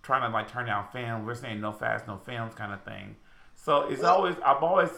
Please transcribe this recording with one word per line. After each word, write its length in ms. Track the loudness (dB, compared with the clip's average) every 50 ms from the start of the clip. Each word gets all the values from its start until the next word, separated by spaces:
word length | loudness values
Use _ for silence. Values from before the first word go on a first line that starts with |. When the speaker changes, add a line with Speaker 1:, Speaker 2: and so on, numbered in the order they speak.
| 0
Speaker 1:
trying 200 | 0 0 2 2
to, 60 | 0
like, 180 | 0 -2 -2 -2
turn 180 | -6 -6 -4
down 220 | -2 -2 -2 -4 -6
film. 340 | -8 -8 -6 -4 -4 -4 -4
We're 100 | -6 -8
saying, 260 | -8 -8 -8 -8 -4
"No 100 | -4 -6
fast, 360 | -6 -4 -2 -2 -2 -2 -4 -8
no 100 | -12 -10
films" 380 | -10 -10 -8 -6 -6 -8 -8
kind 180 | -10 -8 -8 -8
of 100 | -10 -10
thing. 320 | -12 -12 -12 -14 -16 -18 -20 _ -20 -20 -20 -20 -20 -20
So 280 | -10 0 4 4 4 4
it's 180 | 2 -2 2
Speaker 2:
Well 140 | 4 6 6
Speaker 1:
always, 200 | 6 6 2 0 2 4
I'm 200 | 4 4 4 4
always 260 | 4 4 4 4 2 0